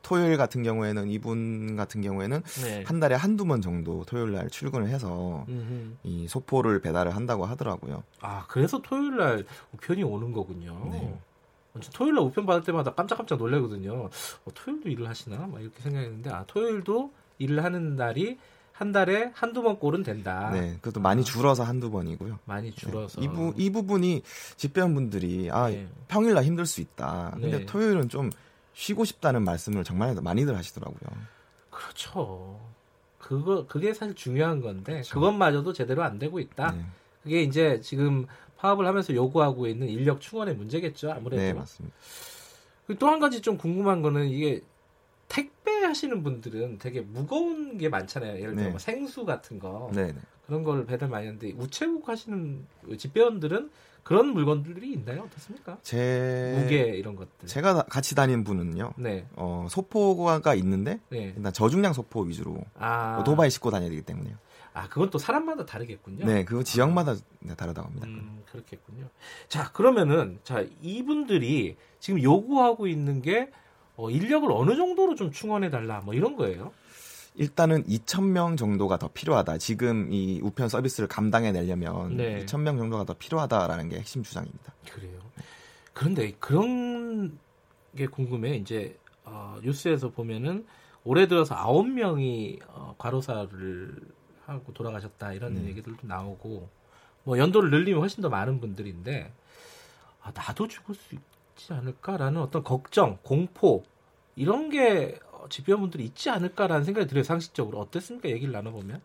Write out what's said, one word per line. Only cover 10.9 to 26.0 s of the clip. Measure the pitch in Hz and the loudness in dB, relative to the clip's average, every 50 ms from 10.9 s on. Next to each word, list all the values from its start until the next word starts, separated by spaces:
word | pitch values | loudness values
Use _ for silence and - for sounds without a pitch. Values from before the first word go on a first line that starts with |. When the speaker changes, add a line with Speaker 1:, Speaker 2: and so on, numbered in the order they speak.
| - | -6
Speaker 1:
네. | 82 - - 90 - - _ _ _ _ _ _ _ _ _ _ | -6 -6 -8 -8 -10 -16 _ _ _ _ _ _ _ _ _ _
Speaker 2:
전 | 113 - - - | -16 -16 -16 -6
토요일 | - 254 302 302 | -2 0 2 4
날 | 262 165 | 4 4
우편 | 131 127 208 202 | 2 2 0 2
받을 | 190 180 170 165 | 2 2 2 2
때마다 | - 165 165 139 135 - | 0 0 0 0 0 0
깜짝깜짝 | - 175 208 226 - 226 - 160 | -2 0 0 -2 -4 -2 -2 -2
놀라거든요. | 123 113 117 131 147 123 113 104 98 95 98 110 127 120 - - - - - - - _ | 0 0 2 2 2 2 0 -4 -6 -6 -6 -6 -6 -8 -8 -10 -12 -14 -14 -14 -14 _
"어, | - - | -18 -16
토요일도 | - - 269 285 302 302 | -12 -8 -8 -8 -6 -4
일을 | 175 131 117 117 113 | -4 -4 -4 -4 -8
하시나?" | 113 - - 117 101 117 170 | -8 -10 -10 -10 -10 -8 -8
막 | 196 147 107 | -8 -10 -10
이렇게 | 110 110 - - 120 | -12 -14 -14 -10 -6
생각했는데, | 143 143 135 131 117 113 107 120 139 | -4 -4 -4 -4 -6 -8 -8 -8 -6
아, | 104 87 98 | -6 -6 -8
토요일도 | - - 202 226 233 220 202 180 190 208 240 269 277 - _ _ _ _ _ | -4 -2 0 0 0 0 -2 0 0 0 0 0 -4 -10 _ _ _ _ _
일을 | 135 135 147 151 160 | -2 0 2 2 2
하는 | 180 180 180 165 156 139 | 0 0 -2 -2 -2 -2
날이 | 131 123 117 113 135 185 233 254 - - - - _ _ _ | 0 0 0 0 0 -2 -2 -4 -8 -14 -20 -20 _ _ _
한 | _ - 202 208 196 | _ -6 -4 2 4
달에 | 202 190 175 190 208 233 247 240 | 4 4 6 4 2 0 -2 -2
한두 | - - 233 233 247 | -4 -4 -2 -2 0
번 | 233 226 202 | 2 2 0
꼴은 | 202 147 147 151 185 190 | 2 0 0 0 0 -2
된다. | 117 104 107 95 92 92 92 101 110 92 | -2 -4 -4 -4 -4 -4 -2 -2 -2 0
Speaker 1:
네, | 92 87 85 85 85 | 0 -2 -2 -4 -6
그것도 | - 117 - 107 | -8 -6 -4 2
많이 | 98 95 101 120 | 4 6 6 6
Speaker 2:
아. | 127 | 4
Speaker 1:
줄어서 | - - 117 123 143 135 120 120 | 2 0 4 6 6 6 6 2
한두 | 117 123 127 120 117 | 0 0 -2 -2 -2
번이고요. | 107 98 85 82 82 - 92 107 110 101 _ | -2 -2 -2 -4 -6 -6 -8 -10 -10 -10 _
Speaker 2:
많이 | - 101 101 110 113 | -8 -8 -8 -8 -8
Speaker 1:
네. | 107 | -12
Speaker 2:
줄어서. | - - - 92 107 107 101 - - | -10 -8 -6 -6 -6 -8 -8 -6 -4
Speaker 1:
이 | 135 | -4
부-, | 143 165 170 165 165 - | -4 -2 -2 -2 -2 0
이 | - 185 196 | 0 0 0
부분이 | 190 226 202 190 202 190 180 180 175 135 - - - - - - - | 0 0 0 2 2 4 4 4 2 0 -4 -8 -18 -16 -16 -18 -10
집배원분들이 | - - 139 135 190 185 180 156 139 131 113 101 95 87 87 90 92 92 85 | -6 -6 0 2 4 4 4 4 2 0 0 -2 -2 -2 0 0 -2 -2 0
"아, | - 107 123 | 2 2 2
Speaker 2:
네. | 117 101 101 98 90 - - | 2 0 -2 -6 -12 -14 -18